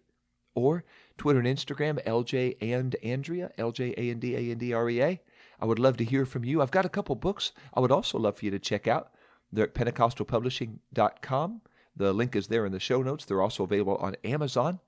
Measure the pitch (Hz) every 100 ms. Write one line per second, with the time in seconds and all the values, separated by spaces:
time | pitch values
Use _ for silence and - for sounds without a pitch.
0 | _ _ _ _ _ - 127 170 - -
1 | - - 147 135 120 135 - 139 147 147
2 | - 113 120 131 127 - 110 123 127 123
3 | 113 131 139 175 180 - 117 113 123 110
4 | 120 120 123 120 120 117 123 117 120 120
5 | 147 185 - _ - - 110 113 131 123
6 | 117 135 127 131 117 160 127 190 185 202
7 | 202 120 175 202 - - - - 127 139
8 | 131 120 110 - 104 98 - 104 - 127
9 | - _ _ _ _ 107 104 - 120 -
10 | 117 - - 120 123 - 117 107 - -
11 | 107 - - 135 170 226 - _ _ -
12 | 98 98 127 117 98 113 101 95 - 127
13 | 131 151 - 95 101 - 95 101 98 98
14 | 98 95 101 147 143 131 139 180